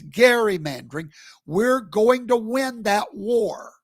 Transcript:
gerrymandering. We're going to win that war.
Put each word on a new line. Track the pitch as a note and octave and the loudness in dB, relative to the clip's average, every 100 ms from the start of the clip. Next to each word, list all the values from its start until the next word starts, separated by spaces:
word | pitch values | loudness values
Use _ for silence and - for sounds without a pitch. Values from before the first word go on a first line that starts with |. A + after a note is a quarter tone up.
gerrymandering. | D3 F3 B3 A#3+ A3 F#3 D3+ B2+ B2 C#3 D#3+ - - - - | -12 4 4 4 0 -2 -6 -10 -10 -12 -12 -18 -20 -20 -6
We're | E3 A#3+ C4 | -2 2 0
going | G3+ G#3 A3 B3+ A#3+ | -2 2 4 4 2
to | B3 | -2
win | A3 B3+ C4 A#3+ | 0 -2 -4 -4
that | G#3 G3+ - | 0 0 -2
war. | C#4 G3+ A#3+ G3+ B2+ - _ | -8 -2 0 0 -4 -12 _